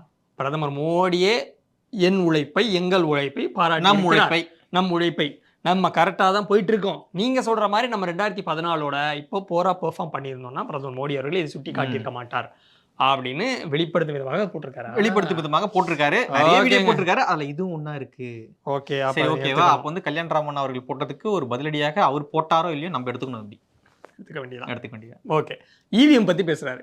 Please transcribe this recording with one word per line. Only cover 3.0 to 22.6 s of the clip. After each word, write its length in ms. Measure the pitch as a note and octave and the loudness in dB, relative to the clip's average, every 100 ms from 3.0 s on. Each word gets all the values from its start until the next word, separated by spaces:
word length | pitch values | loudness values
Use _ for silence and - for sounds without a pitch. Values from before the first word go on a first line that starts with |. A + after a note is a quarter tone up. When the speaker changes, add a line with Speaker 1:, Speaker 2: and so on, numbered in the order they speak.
Speaker 1:
உழைப்பை 420 | D#3+ C#3+ C#3 - - | 2 0 -2 -4 -6
பாராட்டி 340 | G3+ E3 D#3+ | 0 0 4
Speaker 2:
நம் 160 | F#3 G#3 | 4 4
Speaker 1:
இருக்கிறார்." 300 | F3+ E3 D#3 | 4 4 4
Speaker 2:
உழைப்பை. 120 | E3 E3 _ _ | 2 -2 _ _
Speaker 1:
நம் 200 | F3 F#3 | -2 0
உழைப்பை. 380 | E3+ E3+ D#3+ D3 - _ _ | 2 0 0 -4 -4 _ _
நம்ம 260 | E3 F#3+ F3 | 0 2 2
கரெக்டா 380 | E3 F3 F#3 F#3+ | 4 2 4 2
தான் 140 | G3+ G3+ | 2 2
போயிட்டு 260 | G3+ F3+ | 2 2
இருக்கோம். 360 | G#3+ F#3+ D3 - | 0 0 -6 -8
நீங்க 280 | F3 B3 B3+ | -4 0 0
சொல்ற 280 | A3+ A3 G#3 | 0 0 2
மாதிரி 200 | G3+ B3 | 0 0
நம்ம 180 | G#3+ F3 | -2 -4
ரெண்டாயிரத்தி 380 | E3+ G#3 F#3+ E3+ | -2 -4 -4 -4
பதினாலோட 720 | D#3 E3+ D#3+ D3 C#3+ D3 D3 | -2 -2 -2 -2 -2 -2 -4
இப்போ 240 | D3 G3 | -6 -8
போரா 300 | F#3+ E3+ F#3 F3+ | -2 0 2 0
பெர்ஃபார்ம் 320 | E3 - E3+ | -4 -6 -8
பண்ணியிருந்தோம்னா 520 | C#3+ C3+ B2+ B2 D3 | -8 -8 -10 -10 -10
பிரதமர் 340 | B3+ D3 C3+ B2+ | -8 -8 -8 -6
மோடி 140 | C#3 | -4
அவர்கள் 280 | C#3 C3+ F3+ | -4 -2 -4
இதை 60 | D3 | -4
சுட்டி 240 | D#3 C3+ | -8 -10
Speaker 2:
ம். 40 | |
Speaker 1:
காட்டியிருக்க 380 | C#3 C3 B2+ B2+ | -4 -4 -4 -6
மாட்டார் 360 | B2 A#2+ B2+ - _ _ _ _ - | -10 -6 -6 -6 _ _ _ _ 0
அப்படின்னு 480 | C3+ C3+ B2+ C#3 B3+ B3 E3 | 2 2 -2 -4 -4 -4 -4
வெளிப்படுத்தும் 500 | D3 E3 F3 D#3 C#3+ | -2 0 -2 -2 -4
விதமாக 280 | C3 E3 G3 | -4 -4 -4
போட்டிருக்காரு. 460 | - C#3 B2+ A#2 | -6 -12 -12 -6
Speaker 2:
வெளிப்படுத்தும் 440 | - G#3+ G3+ E3+ E3 | 0 2 2 0 -2
விதமாக 300 | D3+ D#3 G#3 | 0 0 0
போட்டிருக்காரு. 520 | F#3 E3 D3+ F3+ G#3 B3 | 0 0 2 2 2 0
நிறைய 300 | C#3 D#3 F3+ | 4 6 6
வீடியோ 200 | B3+ G3 | 6 4
Speaker 1:
ஓகேங்க. 40 | |
Speaker 2:
போட்டிருக்காரு. 400 | G3 D3+ F3 G#3+ | 4 2 2 2
அதுல 200 | - D#3+ | 2 0
இதுவும் 280 | C#3+ D3 F#3 | -2 -6 -6
ஒண்ணா 220 | D#3+ D3+ | -6 -8
இருக்கு. 340 | D3 B2 - B2 A#2 A2 _ - | -10 -12 -12 -12 -12 -16 _ -6
Speaker 1:
ஓகே, 340 | C#3 C#3 C#3 | -4 -4 -2
அப்ப 120 | C3+ | 0
Speaker 2:
சரி, 140 | C3+ D#3 | 2 0
Speaker 1:
அதை 0 | |
Speaker 2:
ஓகேவா? 120 | D3+ | 0
Speaker 1:
எடுத்துக்கலாம். 360 | C#3 C#3 F3 | 0 4 4
Speaker 2:
அப்ப 80 | C3+ | 4
வந்து 180 | D3+ F3 | 0 -6
கல்யாண் 280 | D#3+ D3+ E3 | -4 -4 -2
ராமன் 280 | D#3 D3 C#3+ | -2 -2 -4
அவர்கள் 320 | C3+ B2+ B2 | -4 -4 -6
போட்டதுக்கு 400 | C3+ C#3 C#3+ G#3+ | -6 -6 -6 -2
ஒரு 160 | F#3+ B2 | -2 -2
பதிலடியாக 520 | B2 D3+ D3 D3 D#3+ | -4 -4 -2 -2 2
அவர் 320 | D#3+ D3 D3 | 2 0 -4
போட்டாரோ 340 | D#3 D#3+ E3 | -2 2 2